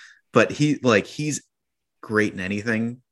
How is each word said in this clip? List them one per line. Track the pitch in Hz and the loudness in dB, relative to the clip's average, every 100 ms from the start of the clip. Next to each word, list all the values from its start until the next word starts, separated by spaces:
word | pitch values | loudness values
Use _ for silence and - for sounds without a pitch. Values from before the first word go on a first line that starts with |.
| - _ _ | -20 _ _
But | 120 107 | 2 4
he, | - 151 143 | 2 0 0
like, | 123 104 - | 2 2 2
he's | - 151 139 _ _ _ _ _ _ | -6 -6 -6 _ _ _ _ _ _
great | - 107 107 | -2 0 0
in | 95 | -4
anything. | 95 104 113 110 117 120 _ | -6 -6 -4 -4 -4 -8 _